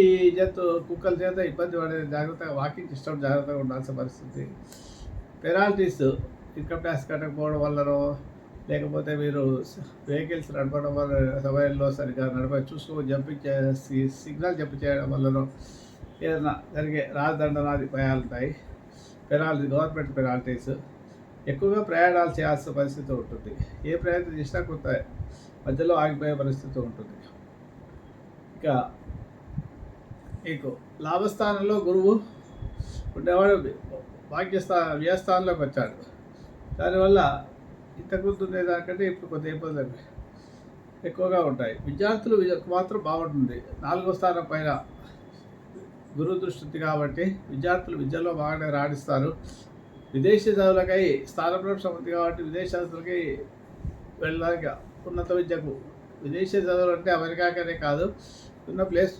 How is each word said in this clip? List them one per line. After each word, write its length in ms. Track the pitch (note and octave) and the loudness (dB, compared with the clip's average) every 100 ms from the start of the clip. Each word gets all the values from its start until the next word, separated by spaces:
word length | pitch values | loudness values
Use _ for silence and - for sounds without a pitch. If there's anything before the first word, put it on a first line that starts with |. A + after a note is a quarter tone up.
| F#3+ F#3 F3+ F3 | 8 10 6 6
జంతు 480 | F#3+ F#3 F3 E3+ - | 2 2 2 2 0
కుక్కల 260 | F3 F#3+ E3+ | -2 0 2
చేత 160 | F#3 F#3 | 0 0
ఇబ్బంది 400 | F3 D3 F3 E3+ | -2 0 -2 0
పడే 260 | D#3+ D#3+ D3 | -2 -2 -2
జాగ్రత్తగా 460 | D3 D#3 E3 E3 | -2 -2 -4 -6
వాకింగ్ 340 | C#3 D3 D3 E3 | -2 -2 -4 -10
సిస్టమ్ 340 | C3+ - D3 | -10 -6 -2
జాగ్రత్తగా 360 | C#3 C#3+ C#3+ C#3+ | 2 2 2 -2
ఉండాల్సిన 380 | C3 C3 C3+ C3 | -2 -4 -6 -6
పరిస్థితి. 540 | C3 - C3+ C#3 C3+ C3+ - - - - - - - - | -6 -8 -14 -10 -10 -12 -18 -20 -18 -16 -12 -12 -14 -8
పెనాల్టీస్ 580 | D#3 F#3 G3+ G3 F3+ C#3 C3+ A#2+ - - - - | 0 4 4 4 2 4 2 2 -4 -10 -16 -10
ఇన్‌కమ్ 240 | D3+ D#3+ | -6 -4
ట్యాక్స్ 280 | E3+ D3 - | -2 -4 -4
కట్టకపోవడం 500 | D3+ D3+ D3 D3+ D3+ | -6 -4 -4 -2 0
వల్లనో, 580 | D3 D3 C#3+ C#3+ C#3+ C#3 - - - - - | 0 2 2 2 2 -2 -8 -18 -20 -16 -4
లేకపోతే 460 | D3 D3 D3+ D3 D3+ | -2 -2 -4 -2 -2
మీరు 480 | D3 C#3+ C3+ C3 - - - - - | 0 2 2 2 -2 -10 -14 -14 -4
వెహికల్స్ 420 | C#3+ E3 E3+ D3 | -2 -2 -4 -6
నడపడం 440 | C#3+ C3+ D3 C#3+ C#3+ | -4 -2 0 -2 0
వల్ల 440 | C#3+ C#3 C3 C3+ | 2 4 2 2
సమయంలో 520 | C#3 C#3 C#3+ C#3 C#3 | 0 4 4 4 0
సరిగ్గా 340 | C#3 C3 B2 C3 | 0 -4 -2 -2
నడప 480 | B2+ C3 C#3 C3+ | 0 0 0 -2
చూసుకో 280 | D#3 - D#3 | -8 -8 -6
జంపింగ్ 460 | C3+ C#3 C#3+ C#3+ C#3 | -2 -2 -2 -6 -2
చేసి 640 | C3+ C3+ C3+ - C3 C3+ | 2 2 2 0 0 0
సిగ్నల్ 460 | - D#3 D3 F3+ D#3+ | -2 -12 -2 -2 0
జంప్ 280 | C#3+ C#3 | -2 -2
చేయడం 280 | C#3+ C#3 C3+ | 0 0 0
వల్లనో 360 | C3+ C3+ C3+ C3+ - - - - - - - | 2 4 4 0 -6 -18 -18 -20 -20 -18 -6
ఏదైనా 400 | D#3+ D#3+ D3 - - D3+ | -2 0 0 -4 -6 -4
జరిగే 360 | D3+ D3+ C#3 | -2 -2 -2
రాజదండనాది 720 | C#3+ D3 D3+ D3+ D3 D3 C#3+ C3+ | 0 0 2 0 2 0 0 -2
భయాలు 360 | C3+ C3+ C3 | 0 2 2
ఉంటాయి. 340 | B2 B2 C3+ D#3 - - - - - - - | 0 -4 -4 -4 -14 -18 -20 -20 -20 -18 0
పెనాల్టీ, 360 | D3 D#3+ D3 C#3 | 2 2 0 0
గవర్నమెంట్ 500 | C#3 D#3 D#3+ C#3 C3+ | 2 0 -2 -4 0
పెనాల్టీస్. 520 | B2+ B2+ B2+ A#2+ C3 C3+ - - - - - - - | 0 0 -2 -6 -4 -6 -8 -18 -20 -20 -20 -14 -6
ఎక్కువగా 360 | C3+ G3 G#3 | 0 2 2
ప్రయాణాలు 460 | G3+ E3 F3+ F3 E3 | 2 6 6 6 4
చేయాల్సిన 420 | - D3+ D3 D#3 | 2 2 0 0
పరిస్థితి 380 | C#3 C#3 C#3+ C3+ | 0 0 -2 -4
ఉంటుంది. 440 | B2 A2 A#2 G#2 - - - D3+ | -4 -4 -10 -10 -6 -6 -4 -2
ఏ 60 | E3 | 0
ప్రయత్నం 440 | E3+ F3 E3+ D#3 | 2 0 0 -4
చేసినా 220 | C#3+ F3+ | -4 -4
కొంత 260 | E3 D3+ C#3+ B2+ - - - - - - C#3+ | -4 -4 -2 -2 -2 -10 -10 -12 -18 -10 -4
మధ్యలో 280 | C3+ E3 E3 | 2 4 6
ఆగిపోయే 380 | D3+ C#3+ D3+ | 4 2 0
పరిస్థితి 460 | C#3+ C3+ C3+ - C3 | 0 0 -2 -4 -6
ఉంటుంది. 380 | A#2 A2 G#2+ - - - - - - - - - - - - - - - | -6 -8 -14 -16 -20 -20 -20 -20 -20 -20 -20 -20 -20 -20 -20 -20 -20 -4
ఇక 360 | D#3 B2+ - - - - - - - - - - - - - - - - E3 | 0 2 0 -8 -12 -12 -12 -18 -12 -10 -10 -14 -18 -18 -20 -20 -16 -12 -8
మీకు 320 | C#3+ C#3 A#2+ - - | -6 -6 -10 -14 -10
లాభస్థానంలో 760 | D3+ F3+ G3+ G3+ G#3 G3+ G3+ G#3 | -2 2 0 2 0 2 2 2
గురువు 460 | F3 F#3 F#3+ A3 - - - - - - - - - - | 4 6 6 6 2 -16 -18 -12 -12 -10 -10 -8 -10 -4
ఉండేవాడు 560 | E3 F3+ G3 G3 C3+ - - B2+ - - - | 2 6 8 6 4 -8 -12 -14 -14 -18 -10
భాగ్యస్థా-, 640 | D3+ F#3 F#3+ - F3+ E3 D3+ | -6 0 -2 2 2 4 0
వ్యయస్థానంలోకి 640 | D#3+ F#3 F#3+ F#3 F#3 E3 | 2 2 4 4 4 2
వచ్చాడు. 340 | C#3 C3 A2 - - - - - - - - - | 0 0 -2 -4 -16 -20 -20 -20 -20 -18 -12 -2
దానివల్ల 680 | F3 F#3 F#3+ G3 D3 - - - - - - - | 2 4 8 8 8 2 -6 -16 -20 -20 -20 -16
ఇంతకుముందు 460 | - F#3 G3 F#3+ | -4 -2 0 0
ఉండేదానికంటే 640 | F#3+ F#3 F3+ F3 F3 F#3 F#3+ | -2 0 0 0 -2 -2 0
ఇప్పుడు 220 | F3+ E3 | -2 -6
కొంత 160 | D#3 D#3 | -6 -6
ఇబ్బందులు 440 | D#3 D#3+ D3 B2+ A#2+ - - - - - - - - - - F3 | -6 -6 -4 -6 -8 -16 -18 -18 -20 -20 -20 -20 -20 -20 -10 -10
ఎక్కువగా 320 | E3 F#3 F3+ | -2 2 4
ఉంటాయి. 360 | D3+ B2+ A#2 A2 C#3+ | 2 2 -2 -4 -6
విద్యార్థులు 500 | C#3 G3+ A3 A3+ G#3+ | -2 0 0 4 4
విద్య-, 260 | F3+ F3 - | 4 2 0
మాత్రం 320 | F3+ F#3 G#3 | 0 0 -2
బాగుంటుంది. 640 | D#3 E3 D#3+ D3 B2 A#2+ - - | -2 -2 0 2 0 0 -12 -10
నాలుగో 320 | C3+ F3+ F#3 | -2 0 0
స్థానం 320 | F3 F#3 E3+ D#3 | 2 2 2 -2
పైన 280 | D#3 D3+ C#3 - - - - - - - - - - - - - C#3+ | -2 0 -2 -4 -16 -18 -20 -20 -20 -20 -20 -20 -18 -18 -20 -14 -4
గురువు 220 | E3 F#3 | -2 0
దృష్టి 260 | F#3 - D3+ | -2 -6 -10
ఉంది 140 | D#3 | -4
కాబట్టి 600 | D#3 D3+ C#3+ D3 F#3+ G3 - | -2 0 0 0 -2 -2 -8
విద్యార్థులు 480 | C#3 F3 F3+ F3+ D#3+ | -4 0 0 0 -4
విద్యలో 360 | C3+ E3 E3+ | -4 -2 -2
బాగానే 360 | D#3+ D3+ D#3 D3+ | -2 -2 -2 -2
రాణిస్తారు. 680 | C#3+ D3 C#3 - C3+ D3 D#3+ - - - - - - - | 0 0 -4 0 0 0 -2 -12 -16 -20 -20 -20 -20 -4
విదేశీ 380 | C3+ E3+ G#3+ G#3+ | 2 6 6 6
చదువులకై 760 | G3+ F#3+ F#3+ F#3 F#3 F3+ C3+ - | 6 6 6 4 4 4 2 -2
స్థానభ్రంశం 600 | - E3 F#3 G3 G3 F#3 | -2 0 0 0 -2 -2
ఉంది 220 | E3+ E3+ | -6 -4
కాబట్టి 320 | E3+ E3+ E3+ | 0 0 0
విదేశాలకి 1000 | D#3+ E3+ F3+ F3 E3+ E3 E3+ F3+ D#3+ - - - - - - - - - | -6 -4 -2 -2 -4 -8 -4 -2 -2 -4 -8 -16 -20 -10 -10 -10 -16 -4
వెళ్ళడానికి 480 | D#3 E3 E3 E3+ D3+ - - - F3+ | -2 0 0 0 -2 -6 -12 -14 -8
ఉన్నత 220 | F3 F3 | -4 0
విద్యకు, 500 | F3+ E3+ E3 D3+ C3+ - - - - | 2 2 -2 -2 -8 -10 -20 -20 -12
విదేశీ 340 | C#3+ E3+ F#3 G3+ | -6 -2 2 2
చదువులు 340 | F3+ F3+ F3+ | 2 4 4
అంటే 200 | E3 F#3 | 2 2
అమెరికాకనే 600 | E3+ E3 E3+ F3 F3 E3+ | 2 0 0 0 0 -4
కాదు, 420 | E3 D3 C#3+ G3 - - - - - - | -2 0 0 0 -4 -16 -20 -20 -18 -10
ఉన్న 160 | F#3+ | -4
ప్లేస్ 300 | F#3+ F3 F#3 - | 0 4 2 2